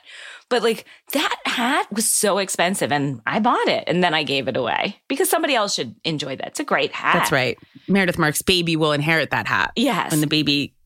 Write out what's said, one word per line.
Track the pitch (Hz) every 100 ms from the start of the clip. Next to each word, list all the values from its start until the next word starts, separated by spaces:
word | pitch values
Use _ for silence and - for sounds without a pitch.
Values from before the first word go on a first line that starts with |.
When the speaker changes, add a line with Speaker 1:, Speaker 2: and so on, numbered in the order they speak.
| - - - - -
Speaker 1:
But, | 247
like, | 220 220 - - -
that | 277 370 - 294
hat | 254 240 311 415
was | 214 -
so | - 202 190
expensive | 190 - 175 196 131
and | 143 139 127 -
I | 170
bought | 220 339 440
it | 131 -
and | 170
then | 180
I | 156
gave | 147 139 131
it | 131
away | 120 - 196 - -
because | 269 370
somebody | 339 320 254
else | 202
should | - 127 - -
enjoy | 151 143 135
that. | -
It's | -
a |
great | 294 165 135
hat. | - 143 175
Speaker 2:
That's | -
right. | 139 127 - - - -
Meredith | 196 180 165
Marks' | 156 147
baby | - 180 170 156
will | 156
inherit | 143 147 160 135
that | 123 104
hat | 110 78 -
Speaker 1:
Yes. | 247 180 -
Speaker 2:
when | 151
the | 151
baby | 151 147 143 127 _